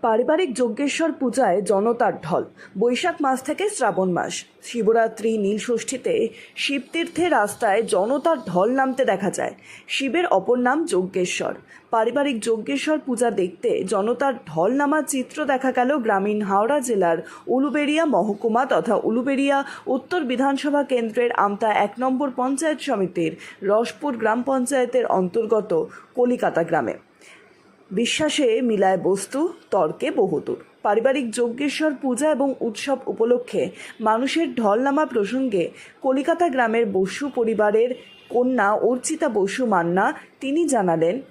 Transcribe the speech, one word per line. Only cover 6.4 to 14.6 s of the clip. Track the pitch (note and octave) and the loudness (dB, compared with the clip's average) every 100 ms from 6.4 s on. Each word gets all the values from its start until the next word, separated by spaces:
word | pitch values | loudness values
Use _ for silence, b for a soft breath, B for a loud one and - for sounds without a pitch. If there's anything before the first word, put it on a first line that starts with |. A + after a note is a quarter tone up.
| B - | B -8
শিবতীর্থে | - C#4 C4 E4 E4+ - F4 | -4 -4 -4 -6 -4 -2 2
রাস্তায় | C#4 G#3 - G#3 G3 | 2 0 0 0 2
জনতার | G3+ G3 G#3 C#4+ E4 D#4 A3+ | 2 0 2 0 0 0 0
ঢল | F3 G#3 | 2 2
নামতে | C4 C4 C4 | 2 0 0
দেখা | B3 F#3+ G3 | 0 2 -2
যায়। | - B2 - B B B | -2 -6 -8 B B B
শিবের | - C4+ D4 F4 | -4 -2 0 2
অপর | F#3+ - B3 | 2 2 2
নাম | B3 C#4+ | 2 0
যজ্ঞেশ্বর। | E4 F#3 F#3 F#3+ F3 - - - B B B | 0 0 0 -2 -2 -2 -6 -8 B B B
পারিবারিক | A3+ A3 B3+ C#4+ A#3 | 0 2 2 0 -2
যজ্ঞেশ্বর | A3 A3+ G#3+ C#4 D4+ D#4 | -2 -2 0 -4 0 -2
পূজা | D4 A#3+ A#3+ | -2 0 0
দেখতে | G3 F3+ - A#3 F3 | 2 -2 -2 -2 0
জনতার | F#3 G#3 G#3 A#3+ C#4 B3+ - | 0 0 0 0 -2 -2 -6
ঢল | D3 | 0